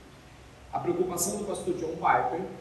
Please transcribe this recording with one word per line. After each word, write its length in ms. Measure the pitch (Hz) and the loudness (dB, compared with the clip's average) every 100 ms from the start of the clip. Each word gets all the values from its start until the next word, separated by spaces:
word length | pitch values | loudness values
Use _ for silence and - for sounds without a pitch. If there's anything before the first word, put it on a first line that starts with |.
| - - - - - - - | -20 -20 -20 -20 -20 -20 -8
A 80 | 175 | -4
preocupação 580 | 170 175 180 175 190 208 | 0 2 2 0 0 0
do 60 | |
pastor 300 | 196 - 185 | -2 -2 -2
John 220 | 160 160 - | -2 -2 0
Piper 520 | - - - - 190 - | 4 4 4 0 -4 -8